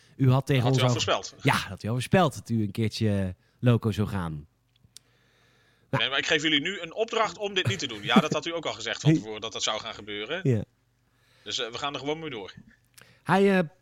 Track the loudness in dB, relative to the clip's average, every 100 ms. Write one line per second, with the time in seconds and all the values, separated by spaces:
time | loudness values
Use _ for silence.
0 | _ 2 4 4 2 2 4 4 4 2
1 | 0 0 -2 -4 0 0 -2 -8 -4 -4
2 | 2 4 4 0 -4 -2 0 0 -2 0
3 | 0 0 -2 -6 _ -2 2 4 2 -2
4 | -2 -2 -4 -8 -14 _ _ _ _ -20
5 | _ _ _ _ _ _ _ _ -6 -2
6 | 0 -2 2 2 4 2 0 -6 -8 -4
7 | -2 0 0 -2 -4 -2 -2 -2 -4 -6
8 | 4 4 4 -2 -4 -6 -6 -6 -6 0
9 | 4 2 0 -8 -8 -4 -4 -4 -6 -12
10 | -10 -8 -6 -4 0 0 -2 _ _ _
11 | _ _ _ _ -10 -6 -6 -6 -6 -6
12 | -6 -6 -6 -10 -12 -18 -20 _ _ -20
13 | -20 _ 0 4 6 4 2 _